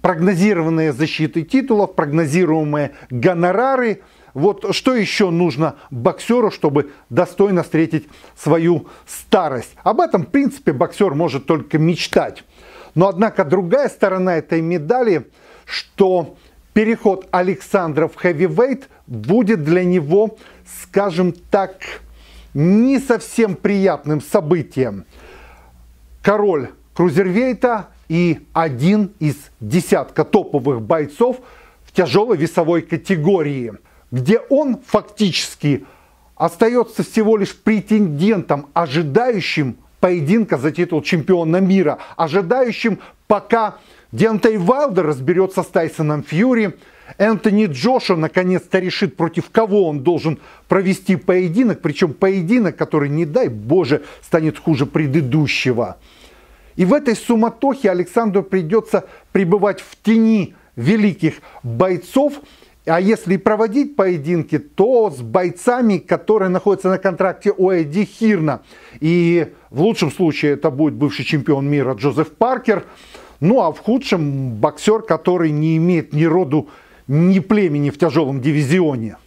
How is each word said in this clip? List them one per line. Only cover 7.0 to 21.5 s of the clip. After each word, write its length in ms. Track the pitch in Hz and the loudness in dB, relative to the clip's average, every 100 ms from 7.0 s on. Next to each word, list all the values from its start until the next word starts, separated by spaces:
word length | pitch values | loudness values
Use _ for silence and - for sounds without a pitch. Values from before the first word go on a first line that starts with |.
| _ | _
достойно 500 | 120 175 - 202 180 | -2 -2 0 2 2
встретить 460 | - 156 160 156 - - - - | 0 -2 0 -2 -8 -20 -20 -8
свою 520 | 147 165 165 170 - - - | 0 2 2 0 -4 -20 -20
старость? 680 | - - 202 160 127 - - | -20 0 0 2 -6 -10 -4
Об 180 | 180 226 | -2 0
этом, 220 | 330 196 | 0 0
в 60 | 139 | 0
принципе, 440 | 277 277 - - | 0 0 -2 -2
боксёр 400 | 131 170 - 196 | 0 -4 0 0
может 320 | 143 165 127 - | 0 -2 -4 -2
только 320 | 160 - 160 | -4 -2 0
мечтать. 640 | 160 160 - 190 123 - _ _ - - - 151 | 0 0 0 0 0 -10 _ _ -20 -20 -6 2
Но, 120 | 190 | 2
однако, 380 | 175 220 - 160 | 2 0 2 2
другая 440 | 185 175 254 269 | 2 2 0 0
сторона 480 | - 202 190 185 165 | 0 0 0 0 -2
этой 240 | 156 165 | -2 -2
медали, 680 | 165 175 151 247 240 160 - _ - - - | -2 -4 -2 0 2 0 -4 _ -20 -20 -14
что 680 | - - - 190 185 156 - _ _ _ | -12 -12 0 2 2 -4 -14 _ _ _
переход 540 | 214 214 226 214 190 - | 0 0 0 0 -2 -2
Александра 800 | 185 180 175 - 196 170 147 156 | -2 -2 -4 -2 -2 0 -2 -2
в 80 | - | -2
хэвивейт 720 | 180 151 180 156 254 269 - _ - | -2 0 0 0 0 -2 -8 _ -14
будет 580 | 117 110 214 202 220 | -10 0 0 2 0
для 200 | 147 180 | 0 0
него, 520 | 180 180 143 196 214 220 - - - - | 2 0 2 0 0 -4 -20 -20 -20 -20
скажем 500 | - 196 202 165 180 170 - | -4 -2 -2 0 -2 -2 -2